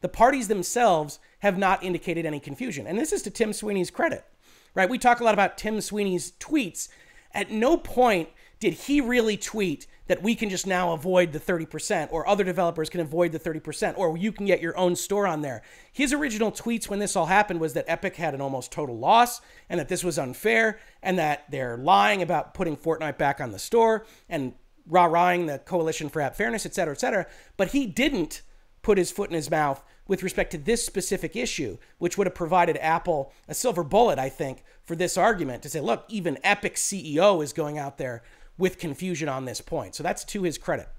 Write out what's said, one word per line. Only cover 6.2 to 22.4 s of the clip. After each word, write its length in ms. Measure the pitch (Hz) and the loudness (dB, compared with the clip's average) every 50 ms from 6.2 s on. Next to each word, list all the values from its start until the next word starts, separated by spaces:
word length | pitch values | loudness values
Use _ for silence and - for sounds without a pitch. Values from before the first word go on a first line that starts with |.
| - - - | -4 -6 -12
tweets. 560 | _ - - 285 311 247 180 - - - - - - - - - - _ _ _ | _ -8 0 0 0 0 0 -6 -10 -12 -12 -12 -20 -20 -20 -20 -20 _ _ _
At 180 | - 202 - - | -6 -6 -4 -2
no 240 | 220 220 262 339 | 2 4 4 4
point 520 | 339 - - - 233 254 247 214 180 160 - - - - - _ - | 2 0 -2 2 4 4 6 6 4 0 -4 -10 -20 -20 -20 _ -2
did 160 | - - 170 | 0 0 0
he 260 | - - - 277 294 | 0 -2 0 2 2
really 360 | 277 226 247 247 226 220 208 | 2 2 2 2 4 4 2
tweet 500 | 196 - - - 220 202 180 147 - - - - - - | 0 -4 -6 -2 -2 0 0 -2 -4 -8 -18 -20 -20 -2
that 160 | - 180 - 160 | -2 -2 0 2
we 120 | 214 233 | 0 0
can 160 | - 226 214 | 0 0 -4
just 160 | 190 170 - | -2 -4 -2
now 260 | 196 185 180 185 175 170 | 0 0 0 2 0 -2
avoid 400 | 160 135 185 185 180 180 165 143 | -2 -2 2 4 4 4 4 0
the 60 | 156 | -6
thirty 280 | - - 185 170 165 | -2 -2 -2 -2 -2
percent, 460 | - - 156 - - 214 175 151 135 151 | -6 -8 -10 -4 -2 -2 -2 -2 -2 -4
or 160 | 165 151 - | -4 2 2
other 160 | 202 196 202 | 2 2 2
developers 460 | 180 180 160 185 170 170 165 156 151 | 0 2 2 2 0 2 0 -4 -4
can 100 | - 180 | -2 -4
avoid 320 | 170 151 160 165 175 170 156 | -4 -2 2 2 2 2 0
the 60 | 160 | -4
thirty 200 | - 175 160 156 | -6 -4 -6 -6
percent, 380 | - - 151 - - 196 156 | -6 -8 -6 -2 -2 -2 -2
or 200 | - 196 165 160 | 0 0 0 0
you 140 | 170 180 220 | 0 -2 -4
can 160 | 202 - 202 | -2 -2 2
get 140 | 196 180 - | 2 2 2
your 160 | 160 165 160 | 2 -4 0
own 180 | - 185 180 175 | 2 2 2 2
store 320 | 170 - - 196 208 202 | 0 -2 -2 0 0 0
on 140 | 190 165 151 | 0 0 -2
there. 220 | 151 139 123 107 - - - - - _ _ | -4 -6 -6 -8 -12 -16 -20 -20 -20 _ _
His 200 | - 277 277 262 | -2 0 0 2
original 400 | 294 302 285 214 214 226 214 185 | 0 -2 -2 -2 0 -2 -2 -2
tweets 360 | - - 233 233 226 - - | -4 -4 -4 -4 -4 -4 -4
when 100 | 208 196 | -4 -4
this 180 | 208 196 - | -2 -2 0
all 100 | 196 165 | 0 2
happened 340 | 156 185 202 208 208 185 170 | 4 4 4 4 4 0 -2
was 120 | 160 160 135 | -2 -2 -2
that 140 | 165 139 - | -2 -2 -2
Epic 280 | 165 165 - 190 - | -4 -2 -2 -6 -6
had 180 | - 170 160 139 | -4 -4 -4 -4
an 60 | 135 | -2
almost 300 | 139 139 135 127 123 - | -4 -4 -4 -6 -8 -8
total 280 | - - 151 139 120 110 | -8 -8 -6 -6 -6 -4
loss 420 | 113 151 208 226 240 240 - - _ - - - - _ | 2 6 6 6 6 4 2 -10 _ -20 -20 -20 -12 _
and 120 | - 175 | -4 -4
that 80 | 147 - | -2 -2
this 160 | 185 165 - | -4 -2 -2
was 140 | 180 151 156 | -2 -2 -2
unfair 600 | 147 127 127 - - 208 226 226 226 220 202 - - - _ _ - | -4 -4 -6 -4 0 2 2 4 2 2 0 -4 -12 -20 _ _ -4
and 160 | 190 185 185 | -2 0 0
that 260 | 160 151 147 - - - | 2 0 0 -2 -6 -10
they're 260 | 139 139 131 123 117 | -6 -6 -6 -6 -6
lying 440 | 117 131 151 190 202 202 208 214 196 | -4 4 6 6 8 8 6 4 0
about 340 | 180 160 175 151 | 0 0 0 -2